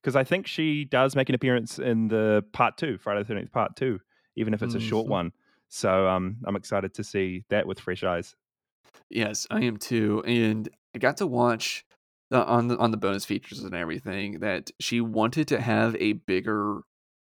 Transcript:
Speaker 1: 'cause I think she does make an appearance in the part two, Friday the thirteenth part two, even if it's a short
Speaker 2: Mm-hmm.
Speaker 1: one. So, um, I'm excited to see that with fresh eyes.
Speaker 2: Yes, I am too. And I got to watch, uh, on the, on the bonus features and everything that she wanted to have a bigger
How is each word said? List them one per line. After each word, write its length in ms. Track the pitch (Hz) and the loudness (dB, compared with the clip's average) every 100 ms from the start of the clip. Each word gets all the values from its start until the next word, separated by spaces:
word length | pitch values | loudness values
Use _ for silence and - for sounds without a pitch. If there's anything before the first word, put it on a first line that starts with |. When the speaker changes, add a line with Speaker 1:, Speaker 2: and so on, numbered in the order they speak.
Speaker 1:
'cause 120 | 135 131 | 0 2
I 60 | 131 | 2
think 220 | 185 - | 0 -2
she 380 | - 160 147 139 | -2 -2 -2 0
does 300 | 127 135 135 | 2 4 2
make 140 | 135 | 2
an 60 | 127 | 2
appearance 440 | 131 123 113 - | 2 0 -2 -4
in 300 | 127 113 110 | 0 2 2
the 340 | 113 107 107 107 | 2 4 4 2
part 240 | - 117 - | 0 0 0
two, 200 | 156 98 | -4 -4
Friday 240 | 107 101 | -2 -2
the 60 | 107 | -2
thirteenth 240 | 104 - | -6 -4
part 220 | 123 101 - | 0 0 0
two, 220 | 131 95 _ _ _ - | -2 -2 _ _ _ -4
even 180 | 110 | -2
if 80 | 107 | 0
it's 120 | 120 117 | -2 -2
a 40 | |
short 280 | 113 110 113 | -2 -2 0
Speaker 2:
Mm-hmm. 20 | |
Speaker 1:
one. 220 | 98 85 - _ _ _ | 0 -2 -8 _ _ _
So, 380 | - 107 92 95 | -2 2 4 4
um, 280 | 92 92 113 104 | 2 0 -4 -4
I'm 120 | 101 | -4
excited 360 | - 101 95 - | -2 -4 -4 -6
to 80 | 101 | -4
see 400 | 101 92 90 - | -2 -2 -4 -2
that 180 | 107 95 | -2 -2
with 120 | 95 | -6
fresh 240 | - 90 | -6 -4
eyes. 320 | 92 87 - _ _ _ _ _ _ _ - | -2 -2 -6 _ _ _ _ _ _ _ -8
Speaker 2:
Yes, 360 | 113 107 107 - | -4 -2 -4 -4
I 100 | 110 | 0
am 160 | 120 107 | 0 -2
too. 460 | - 117 104 107 - | -2 0 2 0 2
And 440 | 120 110 110 107 _ _ 117 | 2 2 0 -4 _ _ 0
I 40 | |
got 180 | 127 143 | 0 0
to 100 | 185 | -2
watch, 580 | 120 120 110 - - - _ _ _ - | 2 2 2 -4 -8 -12 _ _ _ 0
uh, 120 | 127 - | 0 4
on 220 | 120 120 | 2 2
the, 80 | 120 | 2
on 140 | 117 | 2
the 60 | 110 | 2
bonus 280 | 98 98 - | 0 -2 -2
features 340 | 101 - - | -4 -6 -14
and 120 | 92 87 | -8 -6
everything 640 | 85 78 - 95 101 82 | -6 -6 -6 -6 -6 -4
that 320 | 101 92 - - | -4 -4 -6 -10
she 220 | - 120 | -2 -2
wanted 460 | 113 107 113 156 147 | 0 2 2 2 0
to 100 | 131 | 0
have 340 | 120 110 113 110 | 2 2 2 2
a 140 | 107 | 0
bigger 680 | 104 - 92 98 107 104 101 - _ _ _ | 0 0 0 0 0 -2 -4 -10 _ _ _